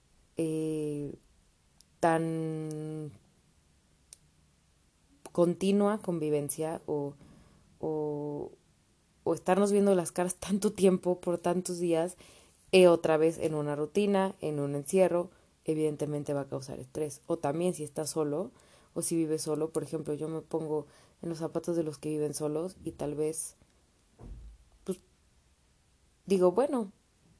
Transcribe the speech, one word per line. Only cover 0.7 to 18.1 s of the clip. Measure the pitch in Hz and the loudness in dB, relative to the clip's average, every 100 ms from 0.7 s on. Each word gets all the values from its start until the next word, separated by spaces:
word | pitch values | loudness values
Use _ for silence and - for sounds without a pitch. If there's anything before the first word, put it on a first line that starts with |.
| 156 151 147 143 - _ _ _ _ _ _ _ _ | -4 -4 -6 -8 -12 _ _ _ _ _ _ _ _
tan | 170 165 165 160 160 156 156 151 156 156 151 - _ _ _ _ _ _ _ _ _ - _ _ _ _ _ _ _ _ _ _ - | 2 4 2 -2 -4 -4 -6 -8 -8 -8 -10 -14 _ _ _ _ _ _ _ _ _ -20 _ _ _ _ _ _ _ _ _ _ -4
continua | - 175 175 190 202 202 214 | 2 2 2 2 4 2 0
convivencia | 202 170 151 147 143 - 160 165 - | -4 -2 0 0 -2 -4 -6 -6 -6
o, | 151 143 143 - - - _ _ - | -6 -6 -10 -20 -20 -20 _ _ -8
o, | 160 156 151 147 147 147 - - _ _ _ _ _ _ | -4 -2 -4 -4 -6 -8 -10 -14 _ _ _ _ _ _
o | - | -2
estarnos | 165 - 185 202 | 0 2 2 4
viendo | 202 202 | 4 4
las | 190 160 | 4 2
caras | - 180 - | -2 -4 -4
tanto | - 202 202 | -4 0 0
tiempo, | 202 185 185 180 180 | 4 4 4 2 -2
por | 185 170 | -2 -2
tantos | 175 180 180 175 | 0 -2 -2 -2
días, | 175 160 175 - - - - _ _ | 0 2 0 -4 -20 -20 -20 _ _
eh, | 190 180 | 8 10
otra | 170 165 156 | 8 4 4
vez | 160 160 | 4 2
en | 160 | -2
una | 151 147 147 | -2 -2 -2
rutina, | 151 202 202 196 190 - | -2 0 2 2 2 -2
en | 156 147 | -4 -2
un | 143 | -2
encierro, | 143 143 190 180 170 180 - _ _ | -4 0 4 4 4 -2 -10 _ _
evidentemente | - 156 156 147 147 147 147 | -4 0 0 0 -4 -4 -2
va | 143 | -4
a | 135 | -4
causar | 135 135 - | -8 -8 -12
estrés. | 127 - 156 - - | -10 -6 -6 -8 -6
O | 170 | -2
también | 143 160 180 | -2 0 -2
si | 160 | -2
estás | 147 - 151 | -6 -6 -4